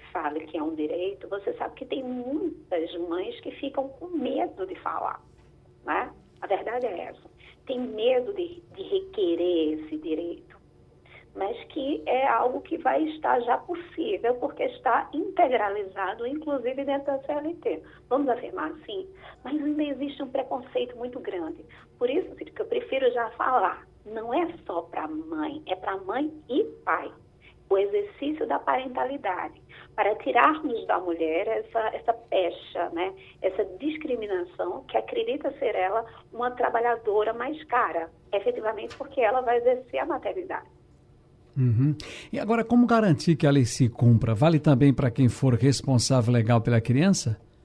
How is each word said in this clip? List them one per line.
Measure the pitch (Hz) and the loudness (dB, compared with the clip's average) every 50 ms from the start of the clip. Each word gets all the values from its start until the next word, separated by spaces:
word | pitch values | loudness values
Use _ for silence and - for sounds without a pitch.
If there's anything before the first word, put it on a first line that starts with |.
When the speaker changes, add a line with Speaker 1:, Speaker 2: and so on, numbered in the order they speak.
| - - | -16 -10
Speaker 1:
fale | - 175 151 147 151 160 156 | -8 -6 -4 -4 -6 -6 -8
que | - - | -6 -6
é | 160 | -4
um | 151 160 | -4 -4
direito, | 160 156 151 151 175 175 180 196 196 - - - | -4 -2 -4 -2 -2 -2 -4 -4 -6 -8 -10 -8
você | 196 202 - - - | -8 -6 -6 -6 -6
sabe | - 233 233 - | -6 -6 -8 -8
que | - 277 | -10 -10
tem | - - 277 254 | -8 -6 -6 -6
muitas | 247 247 247 240 254 285 370 392 311 - - - - 180 165 165 165 170 170 175 175 | -6 -6 -6 -6 -4 -4 -4 -4 -4 -6 -8 -8 -4 -4 -2 -2 -4 -6 -6 -6 -4
mães | 170 180 202 233 - - | -4 -4 -4 -6 -8 -10
que | - 277 | -12 -12
ficam | - - 285 269 - 277 269 277 | -10 -8 -8 -6 -4 -4 -6 -6
com | - - 339 | -8 -12 -12
medo | 359 349 285 247 - - 320 359 - - - 185 | -6 -4 -4 -2 -2 -2 -2 -4 -4 -4 -8 -8
de | 185 349 | -8 -8
falar, | - - - - - - - - - - - - _ - _ _ _ _ _ _ _ - | -8 -8 -6 -6 -4 -4 -6 -6 -8 -14 -20 -20 _ -20 _ _ _ _ _ _ _ -6
né? | - 156 190 254 - - - - _ _ - | -4 -2 -2 -2 -4 -8 -18 -20 _ _ -10
A | - | -4
verdade | 185 196 190 - - 233 247 247 | -2 -2 -2 -2 -4 -4 -4 -4
é | 220 180 170 - | -4 -4 -6 -10
essa. | - - - - - _ _ - - - _ _ | -12 -14 -18 -20 -20 _ _ -20 -20 -20 _ _
Tem | - 254 247 | -6 -6 -4
medo | 247 214 214 214 220 254 262 247 - 202 196 | -4 -6 -4 0 2 2 2 2 0 -2 -4
de, | - 175 - - - - - - | -6 -6 -6 -8 -14 -20 -18 -14
de | - - | -12 -6
requerer | - - - - - - 214 190 170 170 165 175 180 175 165 156 151 156 151 | -2 -2 -2 -2 -4 -4 0 0 2 2 2 2 2 2 2 2 0 0 -4
esse | 156 - 156 | -6 -8 -10
direito, | 151 - 165 156 160 175 170 - - - - - - _ _ _ _ - _ _ _ _ - - - - _ - | -8 -4 -4 -4 -4 -4 -6 -10 -12 -16 -20 -20 -20 _ _ _ _ -20 _ _ _ _ -20 -20 -20 -20 _ -8
mas | 392 - 403 480 - - - | -6 -6 -6 -6 -8 -12 -10
que | - 311 262 277 320 - - | -8 -6 -4 -4 -4 -4 -2
é | - 240 262 269 254 | 0 0 2 4 4
algo | 226 226 - 247 254 - | 4 2 2 0 -2 -4
que | - - 330 - | -6 -6 -6 -2
vai | - 254 262 294 | 0 2 2 2
estar | 320 311 311 - - 247 247 247 | 0 -2 -4 -2 0 2 2 2
já | 233 240 262 - | 2 0 0 -2
possível, | - - 349 339 - - - 320 - 220 196 - - 233 247 | -2 -6 -10 -10 -10 -10 -6 -6 -4 -2 -2 0 0 0 0
porque | - 208 - - - | 0 -2 -6 -4 -2
está | - - - - - 254 233 269 - - | -4 -4 -4 -2 0 2 2 2 0 -2
integralizado, | - 294 415 392 - - 349 254 254 214 208 202 202 208 196 190 - 196 190 185 214 220 233 | -4 -4 -4 -2 2 2 4 4 4 2 2 0 -2 -4 -6 -6 -6 -4 -4 -4 -4 -4 -6
inclusive, | 254 294 311 302 294 285 262 226 247 262 277 277 | -6 -6 -6 -4 -4 -4 -2 -2 -4 -4 -4 -2
dentro | 285 277 277 277 | -2 -2 -2 -2
da | 285 269 269 | -2 -4 -2
C | 269 - | -2 -2
L | 294 294 302 320 339 | -2 -2 -2 -6 -6
T. | - - 214 160 - - - - - - - | -4 -4 -4 -4 -4 -8 -16 -20 -14 -6 0
Vamos | 247 285 285 254 | 0 2 2 2
afirmar | 226 - - - - - 302 320 | 0 -2 -4 -8 -8 -6 -6 -6
assim? | - - - - 202 190 - - - - - - - - | -8 -10 -12 -10 -10 -10 -10 -10 -14 -20 -20 -20 -20 -14
Mas | - 254 294 302 | -8 -4 -4 -2
ainda | 277 302 294 302 | -2 -2 -2 0
existe | 294 285 269 247 285 277 - - | -2 -2 -2 -4 -6 -6 -6 -8
um | 277 247 | -8 -4
preconceito | - 269 254 - - 247 254 - - 254 247 247 - | -4 -4 -4 -4 -6 -8 -6 -4 -4 -4 -4 -4 -6
muito | 226 240 247 247 247 | -10 -10 -10 -10 -8
grande. | - 202 196 175 160 156 - - - - - - - - _ - | -8 -6 -6 -6 -6 -8 -8 -12 -16 -20 -20 -20 -20 -16 _ -4
Por | 247 247 | -2 0
isso, | 277 370 359 - - | 0 0 -2 -4 -8
Cid, | - - - | -14 -14 -12
que | - - | -8 -8
eu | - | -4
prefiro | - - 240 - - 269 269 269 240 | -4 -4 -4 -4 -2 -2 2 2 2
já | 240 240 233 220 | 2 2 -2 -2
falar, | - - - - 262 226 190 175 - - - - - - - | -2 -2 0 2 4 4 4 2 0 -4 -12 -20 -20 -20 -16
não | 208 220 220 226 233 247 | -12 -10 -8 -6 -2 0
é | 339 339 339 - - - | 0 0 0 -4 -10 -10
só | - 185 170 | -6 -6 -6
pra | - - - - 156 | -6 -6 -6 -6 -6
mãe, | 156 156 156 160 160 165 156 151 147 143 156 - | -6 -6 -8 -8 -6 -6 -4 -4 -6 -6 -8 -4
é | 180 185 | -4 -4
pra | 185 - 202 196 | -4 -2 -4 -4
mãe | 196 190 185 220 262 302 311 - - - - | -4 -4 -4 -2 -2 -2 -4 -6 -10 -8 -2
e | 247 339 440 - - - - | 0 0 0 0 -4 -8 -2
pai. | 185 165 180 - - - - - - _ _ - - - - - - | 0 0 0 -2 -6 -14 -16 -20 -20 _ _ -20 -20 -20 -8 0 2
O | 190 - | 2 4
exercício | 202 202 202 208 202 - - - 285 294 311 - - - | 4 2 0 0 -2 -2 -6 -6 -4 -4 -2 -2 -2 -2
da | - - | -2 -2
parentalidade, | - - 226 262 262 262 254 262 254 262 285 285 - 196 180 - - - - - - - - - - - - | 0 0 0 0 -2 -4 -4 -4 -2 -2 -4 -4 -4 -4 -4 -4 -6 -8 -10 -16 -20 -20 -20 -20 -20 -8 -2
para | 220 196 202 214 | 0 2 2 2
tirarmos | - - 277 - 240 262 311 311 311 - 262 233 202 185 180 | 0 0 2 4 6 6 6 4 2 -2 -4 -4 -2 0 0
da | 180 180 | 0 0
mulher | 185 175 165 165 165 156 160 175 208 | 0 -2 -2 -2 0 0 0 0 0
essa, | 220 220 220 220 - - 226 220 214 - | 0 -2 -4 -4 -4 -2 -2 -2 -2 -4
essa | - - - | -4 -2 -2
pecha, | - - - - - 190 180 170 - - - - - - 170 - | -2 -2 -2 -2 0 0 0 0 -2 -6 -14 -10 -6 -4 -4 -4
né? | 170 165 180 190 190 - - - - - | -2 -4 -4 -4 -6 -10 -18 -20 -10 -4
Essa | - 190 - - 202 190 - - | -4 -2 0 0 -4 -4 -4 -6
discriminação | 277 311 - - - 269 247 220 214 202 190 180 175 - - - 180 175 - 180 - - | -4 -4 -4 -4 -4 -4 -4 -4 -2 -2 -2 -4 -4 -6 -6 -6 -6 -6 -6 -8 -8 -4
que | - | -4
acredita | - - - - 233 226 233 262 294 - - - - | -2 -2 -2 -4 -2 -2 -2 -2 -4 -4 -6 -4 -2
ser | - 214 208 | -2 -2 0
ela | 190 180 185 208 226 233 - - - - - | 0 0 0 0 -2 -4 -6 -12 -20 -20 -16
uma | - 226 240 247 | -8 -6 -4 -4
trabalhadora | 247 247 247 - 233 226 233 240 233 226 - 208 196 214 214 226 | -2 0 -2 0 2 2 2 2 0 0 0 0 2 2 2 0
mais | 226 233 247 285 311 - - | -2 -4 -4 -6 -6 -8 -6
cara, | - 240 247 220 170 160 165 165 165 - _ _ - | -2 0 2 2 2 0 -2 -4 -6 -10 _ _ -4
efetivamente | - - - 247 247 240 214 214 226 202 233 247 - | -4 -2 0 0 -2 -2 -4 -4 -6 -6 -8 -12 -10
porque | - 285 294 - 269 | -12 -12 -6 -2 2
ela | 233 208 254 254 | 2 2 2 2
vai | 247 233 240 240 | 2 2 2 4
exercer | 233 254 247 254 254 - - 262 | 4 4 2 2 -2 -6 -4 -4
a | 262 | -2
maternidade. | 320 294 - - 202 190 190 - - 160 - - - - - _ _ - _ _ _ - _ _ _ _ _ - - - | -2 -4 -4 -4 -6 -6 -6 -6 -6 -8 -8 -10 -12 -20 -20 _ _ -20 _ _ _ -20 _ _ _ _ _ -18 -8 -2
Speaker 2:
Uhum. | 135 127 123 110 117 135 151 147 147 - - - - - - | 2 2 4 4 4 4 2 2 -2 -6 -14 -14 -16 -14 -10
E | - - | -8 -4
agora, | - 208 233 233 220 | 0 0 2 2 2
como | 226 247 240 240 | 4 6 6 6
garantir | 208 233 226 214 190 147 - - 175 160 | 6 6 6 6 6 4 4 4 2 2
que | - 160 | 4 6
a | 143 | 6
lei | 143 139 123 | 6 6 4
se | - - - 131 117 | 4 4 2 2 2
cumpra? | - - 120 120 117 104 - 113 113 | 4 6 6 8 8 8 6 4 2
Vale | 101 147 170 165 147 | 6 6 6 6 6
também | - 160 139 120 143 143 | 6 6 6 8 8 6
para | 120 - 135 120 | 6 6 2 2
quem | - - 131 117 | 4 6 4 4
for | - - 135 131 123 | 4 4 4 4 4
responsável | - 131 139 127 - - 139 131 117 - - 131 127 110 120 | 6 6 4 4 4 2 4 4 4 4 4 4 4 4 4
legal | 123 117 110 117 120 113 | 4 4 6 6 4 4
pela | 107 117 120 113 | 6 4 4 4
criança? | - - 120 139 170 202 190 - - 117 110 - - - _ _ - | 4 4 4 6 6 6 4 4 2 -2 -2 -4 -6 -20 _ _ -20